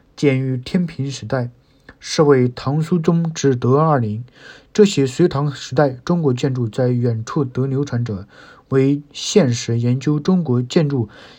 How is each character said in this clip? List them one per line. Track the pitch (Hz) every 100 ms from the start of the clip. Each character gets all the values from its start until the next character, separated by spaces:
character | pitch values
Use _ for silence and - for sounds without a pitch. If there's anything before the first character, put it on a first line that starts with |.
| _
建 | - 147 131
于 | 131 127
天 | 123 185 170
平 | - 139
时 | 131
代， | 107 135 123 - _ _ - -
是 | - -
为 | 147 135 123
唐 | 123 - 147
肃 | 156 180
宗 | 160 170 165
之 | 160 139 123
德 | 120 139
二 | 160 143
年。 | 110 107 120 - - - _
这 | -
些 | 202 143 135
隋 | - 175
唐 | 135 147
时 | 139 -
代 | 131 147 123
中 | - 175
国 | 151
建 | 123 143
筑 | 127 117
在 | 104 127
远 | 123 120 113
处 | 113 -
得 | 143 139 135
流 | 135
传 | 143 117
者， | 120 101 101 - - - _
为 | 135 135 143 -
现 | - - 208 139
实 | 120 - 117
研 | 120 127
究 | 151 151
中 | 147 185
国 | 151 123
建 | 123 180 151
筑 | 139 110 - -